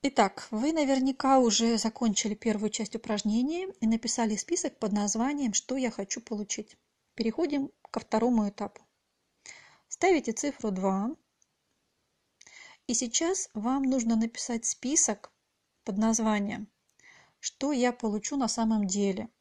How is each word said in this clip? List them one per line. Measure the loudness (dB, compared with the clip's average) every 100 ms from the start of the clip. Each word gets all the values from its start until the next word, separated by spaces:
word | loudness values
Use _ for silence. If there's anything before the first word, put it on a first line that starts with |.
| 0
Итак, | 2 2 2 -8
вы | -2 0
наверняка | 2 2 4 2 0 4 6
уже | 6 4 2 2
закончили | 0 0 0 0 -2 -2
первую | -2 0 -2
часть | -4 -6
упражнения | -6 -4 -2 0 0 0 -2 -6 -2
и | 0
написали | 0 -2 -2 0 -2
список | -2 -4 -4 -4
под | -2
названием | 0 0 0 -2 0 -2
«Что | -2 -2 -2
я | -2
хочу | -4 -8 -10
получить?». | -8 -8 -6 -8 -10 -20 _ _ _ -4
Переходим | -2 0 -2 -2 -4 _ -10
ко | -10
второму | -2 0 2 2 0
этапу. | -4 -10 -10 _ _ _ _ _ _ -20 -20 -20 _ _
Ставите | 0 4 4 2
цифру | -4 -4 -4 -4
два. | -2 0 0 -2 -6 _ _ _ _ _ _ _ _ _ _ _ _ -20 -20 -20 -16 -4
И |
сейчас | -4 0 0 0 0 -4
вам | -4 -2 0
нужно | 2 2 2 2
написать | 0 -4 -6 -4 -4
список | -6 0 2 2 -2 -8 _ _ _ _ _ -6
под | 0
названием | 2 2 2 0 -2 -6 -10 _ _ _ -20 -20 _ _
«Что | -14 _ -2
я | 2 2
получу | 0 -2 -2 -2 -2
на | -2
самом | 0 2 2 2
деле?». | 2 0 0 -6 _